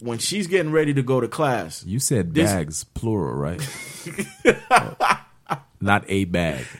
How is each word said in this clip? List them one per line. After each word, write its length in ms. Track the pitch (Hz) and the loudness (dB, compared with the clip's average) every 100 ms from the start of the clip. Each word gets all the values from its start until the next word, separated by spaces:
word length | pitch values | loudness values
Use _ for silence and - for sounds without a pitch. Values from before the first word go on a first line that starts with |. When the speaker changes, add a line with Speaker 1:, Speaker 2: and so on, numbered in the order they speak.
Speaker 1:
when 180 | 120 117 | -8 -4
she's 280 | - 196 180 | -2 -2 2
getting 240 | 190 156 | 2 4
ready 220 | 156 151 | 2 4
to 80 | 139 | 2
go 200 | 123 131 | 2 2
to 60 | 117 | 0
class. 560 | - 151 117 82 - 87 | 0 0 0 -4 -10 -6
Speaker 2:
You 140 | 107 | -4
said 340 | - 131 85 | 0 0 2
Speaker 1:
this 180 | 82 - | 2 4
Speaker 2:
bags, 320 | 95 76 80 | 2 0 -6
plural, 500 | - - 113 107 73 | -10 -6 -2 0 -2
right? 280 | 62 71 87 139 - - - - 170 202 - 294 | -2 -4 -4 -8 -10 -14 -14 -12 -8 -10 0 2
Speaker 1:
<laughs> 720 | - - 240 - - - - - - - 139 - _ | 2 4 4 4 0 0 0 -4 -20 -10 -10 -10 _
Speaker 2:
Not 220 | 98 101 - | 2 2 2
a 180 | 98 95 | 0 0
bag. 400 | 87 85 69 62 - | 0 0 -4 -10 -10